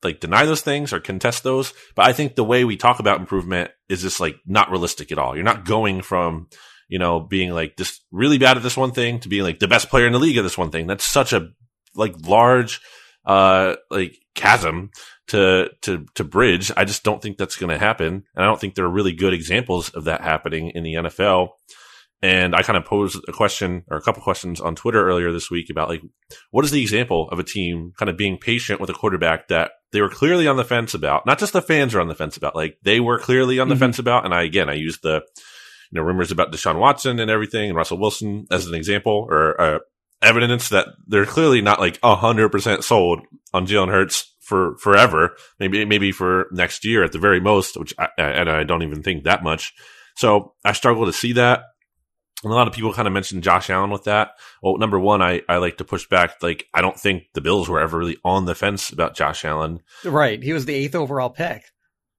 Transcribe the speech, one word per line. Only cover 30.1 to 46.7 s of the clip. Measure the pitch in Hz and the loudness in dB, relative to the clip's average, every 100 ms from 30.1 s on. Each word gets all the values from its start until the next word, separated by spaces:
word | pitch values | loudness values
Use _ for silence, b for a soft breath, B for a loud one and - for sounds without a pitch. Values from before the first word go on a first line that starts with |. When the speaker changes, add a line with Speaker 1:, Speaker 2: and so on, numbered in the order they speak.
Speaker 1:
clearly | - 147 180 156 | 0 0 2 2
on | 131 | 0
the | |
fence | 113 120 113 | 0 -2 -4
about? | 85 73 73 | -4 -2 0
Not | 120 147 | 0 -2
just | 208 | 0
the | 185 | -2
fans | - 156 131 | 0 0 0
are | 104 | 0
on | 85 | -2
the | |
fence | 78 78 - | -4 -10 -6
about, | 71 | -6
like, | 80 78 - | -4 -6 -4
they | 98 117 | 0 0
were | 120 117 | 2 -2
clearly | - 127 127 127 | 0 2 2 0
on | 131 | 0
the | |
Speaker 2:
Mm-hmm. | 135 | 2
Speaker 1:
fence | 127 117 | 0 0
about. | 123 123 92 | 0 0 2
And | |
I, | 87 | 0
again, | 85 92 73 | 0 0 -2
I | |
used | 73 80 - | -2 -6 -4
the, | 82 78 - - B B B B B | -2 -2 -4 -20 B B B B B
you | 82 | -6
know, | |
rumors | 80 92 87 | -2 -2 -2
about | 85 82 | -2 -2
Deshaun | 80 92 80 | -2 -4 2
Watson | 127 143 135 117 | 2 2 -2 -2
and | 110 | 0
everything | 110 107 113 104 | -2 -2 -4 -2
and | 82 | -2
Russell | - 90 | -4 -2
Wilson | 107 - 107 104 - | -2 -2 -6 -8 -4
as | 92 90 | -4 -4
an | |
example | 82 82 101 117 104 117 | -6 -2 -2 0 -2 0
or, | 78 78 - | 2 2 2
uh, | 80 76 - _ _ _ | 0 0 -6 _ _ _
evidence | 110 113 120 123 - | 4 4 2 0 0
that | 98 - - - | 0 0 -6 -2
they're | 101 98 | 0 2
clearly | 160 156 123 | 2 4 4
not, | 104 104 | 4 2
like, | 90 - | 0 2
a | 120 92 | 4 4
hundred | 113 110 107 | 4 4 2
percent | 101 113 98 | 2 0 -2
sold | - 113 87 85 - - _ | 2 4 4 0 -4 -20 _
on | 92 90 | -4 0
Jalen | 104 92 | 2 2
Hurts | 95 95 - - _ | 2 2 -2 -8 _
for | - 95 87 - | -4 0 0 0
forever, | 104 101 104 78 85 - b b | 4 6 6 6 0 -2 b b
maybe, | 95 101 | -2 -2
maybe | 104 104 98 | 0 0 0
for | - 92 92 - | 0 0 0 0
next | 90 87 | -2 -2